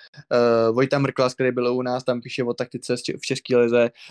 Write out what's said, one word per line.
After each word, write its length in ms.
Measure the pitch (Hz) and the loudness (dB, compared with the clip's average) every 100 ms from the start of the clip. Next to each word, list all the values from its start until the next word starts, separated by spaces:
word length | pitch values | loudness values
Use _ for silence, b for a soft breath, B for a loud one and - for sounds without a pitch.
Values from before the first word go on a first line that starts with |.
| B B - | B B -2
eh, 380 | 127 120 117 113 | 2 4 4 2
Vojta 280 | 113 135 143 | 2 2 2
Mrklas, 360 | 139 - 127 | 0 0 -2
který 180 | - 131 | 0 -2
byl 220 | 123 123 | 0 -2
u 80 | 127 | -2
nás, 220 | 127 127 | -2 -4
tam 160 | - 123 | -2 -4
píše 240 | 120 - | -6 -6
o 100 | 120 | -4
taktice 420 | 120 123 123 - 123 | -4 -8 -8 -6 -4
z 60 | |
če-, 140 | - 147 | -4 -8
v 100 | - | -6
české 300 | 131 - 123 | -6 0 2
lize 340 | 120 120 117 B B | 4 4 2 B B